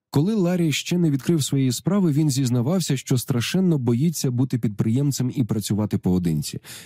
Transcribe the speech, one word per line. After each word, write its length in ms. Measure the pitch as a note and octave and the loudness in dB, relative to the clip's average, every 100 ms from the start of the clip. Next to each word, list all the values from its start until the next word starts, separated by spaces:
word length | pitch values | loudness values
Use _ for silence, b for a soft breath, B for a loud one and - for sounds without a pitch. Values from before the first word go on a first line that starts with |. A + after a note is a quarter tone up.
| _ | _
Коли 220 | C#3 F3+ | 0 2
Ларрі 380 | A3 F3 F3+ E3 | 2 0 0 0
ще 260 | C3+ - F3 | -2 -2 0
не 140 | E3 | 2
відкрив 320 | C#3 - E3 | 2 0 0
своєї 280 | - C#3 C3 | 0 0 0
справи, 400 | A#2 - G3+ F3 | 0 -2 2 2
він 180 | C#3 D#3 | 2 2
зізнавався, 680 | C3 B2+ B2 A#2+ F#3+ D#3 C3+ | 2 0 0 0 0 0 -4
що 200 | - B2+ | 0 -2
страшенно 600 | - A#2+ - F3+ F#3 D3+ | 0 -2 0 2 2 2
боїться 540 | A#2+ A#2 E3+ D3+ C#3 | 2 2 0 0 -2
бути 260 | A#2+ C3+ B2 | 0 0 -2
підприємцем 720 | A#2 G2+ A2+ B2 C#3+ - B2 A2+ | -2 -2 0 0 0 0 -2 -2
і 80 | |
працювати 540 | A2+ G#2+ - G#2 G#2+ F#2+ | -2 -2 -2 -2 0 -2
поодинці. 640 | F#2 F#2 F2 D2+ - - B B | 0 0 0 -2 -4 -10 B B